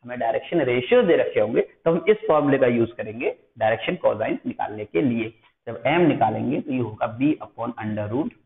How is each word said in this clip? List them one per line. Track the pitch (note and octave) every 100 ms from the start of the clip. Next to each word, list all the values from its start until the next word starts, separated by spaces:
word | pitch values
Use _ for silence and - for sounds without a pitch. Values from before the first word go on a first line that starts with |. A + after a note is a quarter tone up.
| B2
हमें | B2
direction | A#2 A2+ - E3+
ratio | C3 B2 B2 B3
दे | F#3+ E3
रखे | - -
होंगे, | G#2+ C3+
तो | - _ E3
हम | E3+ -
इस | - -
formula | D#3 C#3+ C3+
का | B2+
यूज़ | A#2 A2+ -
करेंगे | G#2+ A2 F3+ - _ A#2
direction | A2 A2 - F3+
cosines | A#2 G#2+ A#2+ F3 B2+
निकालने | - - G#2+ G#2
के | C#3
लिए। | C#3+ A#2 A2 - _ _ -
जब | A2+ C3
एम | E3
निकालेंगे | E3 C3 A2 A2 A#2 D#3+
तो | -
ये | B2+
होगा | A2 A2 A#2+ A2+
B | C#3+ - G#2+
upon | - A#2 -
under | G#2+ G#2+ G#2
root | A#2+ A#3 -